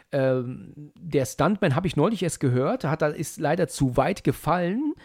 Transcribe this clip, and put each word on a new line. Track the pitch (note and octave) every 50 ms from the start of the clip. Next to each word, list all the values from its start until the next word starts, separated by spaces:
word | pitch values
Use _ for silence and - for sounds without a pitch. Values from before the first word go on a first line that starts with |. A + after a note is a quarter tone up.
| _ _
Ähm, | - C#3 C3 C3 C3 B2+ A#2+ B2+ B2+ - F#3 D3+ - D3 D3 C#3+ _
der | - E3+ D#3 D3+ C#3 B2
Stuntman, | - - - C#3+ F3+ G#3+ - G#3 D#3 B2
hab | D#3+ F#3+
ich | D3 -
neulich | C#3+ D3+ A3 A3+ -
erst | F3+ D#3+ - -
gehört, | D3+ B2+ B2 B2 C3+ F3+ B3+ B3+ -
hat, | C#3 D#3 -
ist | D#3 D3+ D#3 - D#3+ - - -
leider | D#3 C#3+ E3+ F3+ E3
zu | - - - C#3 B2+ A#2+
weit | C3+ C3 F3 G3+ - -
gefallen | D3+ - - - D3+ E3+ F3+ E3+ F3 G3+ C4 D#4 D4 F4+ -